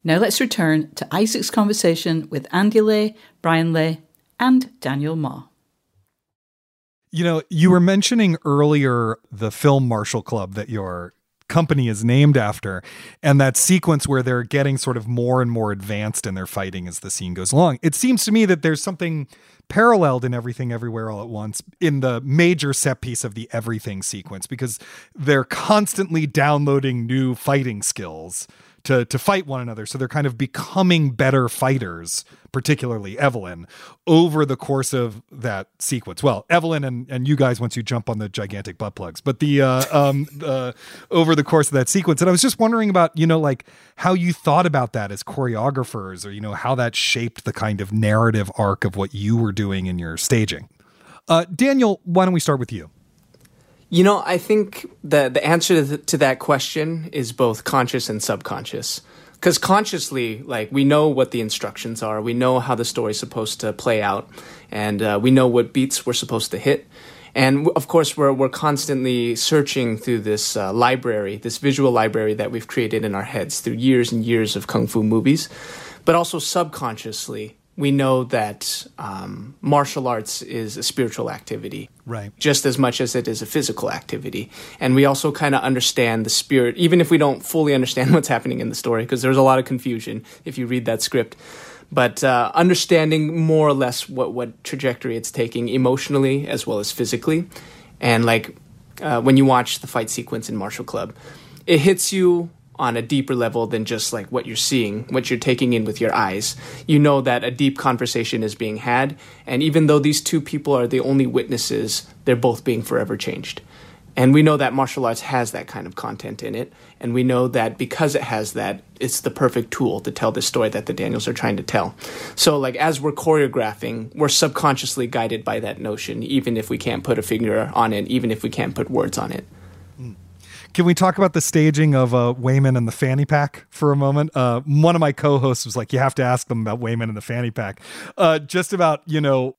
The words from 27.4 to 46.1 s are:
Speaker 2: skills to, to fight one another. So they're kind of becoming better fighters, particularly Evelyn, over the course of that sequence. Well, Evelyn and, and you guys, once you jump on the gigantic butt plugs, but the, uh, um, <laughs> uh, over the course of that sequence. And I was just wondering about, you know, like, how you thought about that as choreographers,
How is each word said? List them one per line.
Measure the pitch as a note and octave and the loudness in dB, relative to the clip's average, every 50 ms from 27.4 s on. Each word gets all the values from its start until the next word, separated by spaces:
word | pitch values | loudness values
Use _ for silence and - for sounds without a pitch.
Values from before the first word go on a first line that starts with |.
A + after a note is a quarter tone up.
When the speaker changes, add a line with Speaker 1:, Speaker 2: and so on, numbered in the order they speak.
| - - C#3 C#3 C3 B2+ A2 G2+ | -2 0 0 0 0 -2 -6 -4
Speaker 2:
skills | F#2+ - - - G2 E2+ D#2 D#2+ D#2+ F2+ - - - _ _ _ _ _ _ _ _ | -6 -6 -6 -6 -10 -10 -12 -12 -14 -12 -12 -12 -12 _ _ _ _ _ _ _ _
to, | - C3+ B2 A#2+ | 2 2 2 2
to | _ - B2+ | _ -4 -2
fight | - - G3 F#3+ F3 | 0 0 0 0 -2
one | C#3+ C3+ B2+ | -6 -8 -8
another. | B2 A#2+ A2 G#2+ G#2+ | -8 -8 -10 -10 -12
So | - - | -10 -6
they're | C3 C3 B2 | -6 -6 -4
kind | - D3+ C#3+ | -2 -2 -2
of | C3+ A#2+ | -2 -2
becoming | A2 C#3 - - - - - - F#3+ F#3+ F3+ F3 D#3+ D3+ C#3 | -4 -6 -6 -6 -12 -12 -4 0 2 4 4 4 4 4 0
better | A#2+ G#2+ C#3 C3 C#3 C3+ B2+ A#2 | 0 2 2 4 4 4 2 0
fighters, | - - C3+ C3 C#3 C3 A2+ F2+ E2+ E2 E2+ F2 - - - _ - _ _ _ | -2 -2 0 0 0 0 -2 -6 -8 -10 -10 -8 -8 -8 -10 _ -20 _ _ _
particularly | - C3+ A#2+ - D3+ - C3 B2 A#2 G#2+ G2+ F#2+ G2+ - | -8 -4 0 0 0 0 0 -6 -6 -6 -8 -10 -4 0
Evelyn, | C#3 C#3 A#2+ A#2 F#2+ F2+ F2+ E2+ F2 _ - - - - - _ _ | 0 0 0 -2 -8 -10 -12 -14 -16 _ -20 -20 -20 -20 -20 _ _
over | - D#3+ E3 E3+ E3+ D3+ D#3 D3+ | 6 6 6 6 6 4 0 0
the | C#3 C3+ | 0 -2
course | - - - C#3 C3+ B2+ - | -6 -2 -4 -2 -2 -2 -2
of | - B2+ A#2+ A2+ G2+ A2 _ _ | -2 -2 -4 -4 -6 -14 _ _
that | - C#3 A#2 A#2+ G#2 F#2+ G2 _ _ _ | -16 -10 -8 -6 -6 -6 -10 _ _ _
sequence. | - - C#3+ A#2+ - - F2 - | -6 -6 -6 -6 -6 -10 -10 0
Well, | C#3 C#3 A2+ G2 - - | 0 0 0 0 0 2
Evelyn | E3+ F3 D#3+ E3 D#3+ D3 C#3 | 2 2 2 0 -2 -2 -4
and, | C3 B2 A#2+ B2+ C#3 | -4 -6 -8 -10 -8
and | C3+ B2+ B2+ | -6 -4 0
you | C#3 D3 | 0 4
guys, | C3 C#3 B2+ B2 - | 4 4 2 2 0
once | B2 A2+ - B2 | -4 -4 -4 -6
you | |
jump | A2+ - B2 A#2 G#2 - | -6 -4 -4 -4 -4 -4
on | A2+ G#2+ | -4 -4
the | G#2+ G2+ | -6 -6
gigantic | - - G#2 G2+ G#2+ G2 G2 G2 F2+ | -6 -8 -8 -8 -8 -10 -10 -12 -10
butt | _ A2+ G2+ - | _ -10 -10 -8
plugs, | - G2 E2+ E2 - | -10 -14 -12 -14 -6
but | _ C#3 B2+ _ | _ -4 -2 _
the, | D#3 D3 C#3+ C#3 | 0 2 4 4
uh, | C3+ C3 B2+ B2+ C3 - | 4 4 2 0 0 2
um, | D#3+ D3 C#3+ C#3 C3+ C#3 D3+ D3+ D3 | 2 4 4 4 2 0 -4 -6 -10
<laughs> | C#3+ D#3+ | -10 -6
uh, | D3+ C3 C3 B2+ B2 B2 _ - - - - - _ | -4 -4 -4 -4 -8 -10 _ -20 -20 -20 -20 -10 _
over | - E3 E3 D#3 D#3+ | 2 4 4 4 4
the | D3 | 2
course | C#3+ - E3 D#3 C#3+ - | 2 4 4 4 4 4
of | |
that | C#3+ C3+ B2+ - | 2 0 0 2
sequence. | - G3 E3+ F3 D#3 - | 0 0 2 2 2 2
And | F3 F#3 | 4 4
I | |
was | F3+ F3 | 4 4
just | - C4+ - - | 2 0 2 2
wondering | A3+ A3 A#3 A3+ A3 G#3 | 2 2 2 2 0 2
about, | F#3 F3+ E3+ D#3 _ | 4 4 2 2 _
you | D#3+ E3 | 2 2
know, | E3 D#3+ D#3+ | 4 4 2
like, | D#3 C#3+ C3+ - - _ - _ _ _ _ | 2 0 -2 -2 -8 _ -20 _ _ _ _
how | - - F3+ | -2 0 2
you | F#3 F3+ E3+ F3 E3 | 2 2 2 0 -2
thought | - - D#3+ D3 E3+ F#3 | 0 0 2 2 4 2
about | F3 D3 C#3 B2 A2+ | 2 2 0 -2 -2
that | - A#2 G#2 G2 | -4 -6 -6 -6
as | G2+ F#2+ | -8 -12
choreographers, | - - - - C3 B2 A2+ G#2+ A#2 C#3 C#3 C3 A#2+ - - A2 F#2+ F#2+ | -12 -10 -6 -4 -2 -2 -2 0 -2 -2 -2 -2 -6 -6 -8 -10 -10 -10